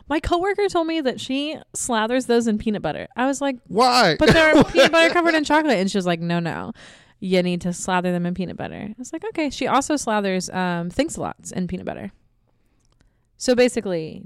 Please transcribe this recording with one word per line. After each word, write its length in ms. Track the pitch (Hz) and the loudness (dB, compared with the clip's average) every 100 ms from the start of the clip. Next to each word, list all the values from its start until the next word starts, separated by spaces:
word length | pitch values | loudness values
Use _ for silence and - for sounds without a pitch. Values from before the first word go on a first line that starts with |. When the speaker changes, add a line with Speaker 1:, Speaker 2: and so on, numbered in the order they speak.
| - | -4
Speaker 1:
My 120 | 311 | -4
coworker 480 | - 339 392 392 392 | 0 0 0 0 0
told 180 | 349 320 | 0 -2
me 140 | 320 | -2
that 200 | 254 214 | -2 -4
she 360 | - 269 294 294 - | -4 -6 -6 -8 -12
slathers 520 | - - 226 220 254 247 | -8 -4 -2 0 0 2
those 200 | 240 233 | 2 2
in 100 | 208 | -2
peanut 240 | 220 202 | -2 -4
butter. 260 | 160 78 - - | -4 -6 -8 -4
I 100 | 262 | -2
was 140 | 269 | -2
like, 160 | 277 254 - | -4 -6 -4
Speaker 2:
Why? 500 | 190 247 247 190 151 | 2 4 6 4 6
Speaker 1:
"But 120 | 302 | 6
they're 300 | 330 311 302 | 6 6 6
Speaker 2:
<laughs> 0 | |
Speaker 1:
peanut 280 | - - 539 | 6 4 6
butter 200 | 330 330 | 6 4
covered 220 | 349 330 | 4 2
in 80 | 320 | 2
chocolate." 320 | 294 302 311 202 | 2 2 4 2
And 120 | 190 | 0
she 80 | 202 | 0
was 80 | 175 | -2
like, 140 | 170 | -2
"No, 180 | 170 170 | -2 -2
no. 340 | 165 85 92 - - - _ _ | -2 -6 -10 -14 -20 -20 _ _
You 240 | 190 185 | 0 2
need 180 | 180 175 | 2 -2
to 100 | 180 | -4
slather 400 | 175 - 180 180 | -6 -2 -2 0
them 140 | 175 175 | -2 -2
in 80 | |
peanut 220 | 180 175 - | -4 -6 -8
butter." 300 | - 82 208 | -10 -10 -12
I 40 | 220 | -12
was 160 | 254 | -12
like, 120 | 320 | -10
"Okay." 260 | 440 339 294 | -8 -4 -4
She 160 | - 262 | -2 0
also 280 | 262 269 | 0 0
slathers, 600 | 294 - 214 196 185 - | -2 -2 -2 0 -2 -4
um, 340 | 185 180 170 175 | -4 -4 -4 -4
Thanks-a-lots 640 | - 330 - 98 - 165 | -4 -4 -6 -8 -10 -10
in 160 | - 175 | -8 -6
peanut 180 | 180 - | -6 -8
butter. 260 | - 196 - _ _ _ _ _ _ _ _ _ _ _ _ | -10 -12 -16 _ _ _ _ _ _ _ _ _ _ _ _
So 180 | - 247 | 0 4
basically, 680 | 247 233 202 170 156 - | 2 0 -4 -4 -6 -12